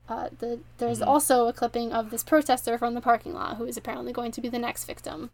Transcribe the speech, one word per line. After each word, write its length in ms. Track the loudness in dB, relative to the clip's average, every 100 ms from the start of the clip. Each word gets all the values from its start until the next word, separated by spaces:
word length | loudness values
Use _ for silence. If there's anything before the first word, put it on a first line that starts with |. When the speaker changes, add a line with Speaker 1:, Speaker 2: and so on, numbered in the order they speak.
| -10
Speaker 1:
uh, 180 | -8 -8 -6
the, 200 | -6 -6 -10 -4
there's 220 | -2 0
Speaker 2:
Mm-hmm. 100 | 4
Speaker 1:
also 380 | 4 6 4 4
a 60 |
clipping 380 | 2 -2 -2 -2
of 160 | -2 -4
this 100 | -6
protester 540 | 4 4 6 2 2 0
from 160 | 0
the 80 | 0
parking 320 | 2 2 2
lot 240 | -6 -6 -6
who 80 | -6
is 120 | -8
apparently 340 | -8 -8 -6
going 200 | -6 -6
to 80 | -4
be 80 | -4
the 100 | -4
next 240 | -4 -6 -8
victim. 460 | -10 -10 -10 -12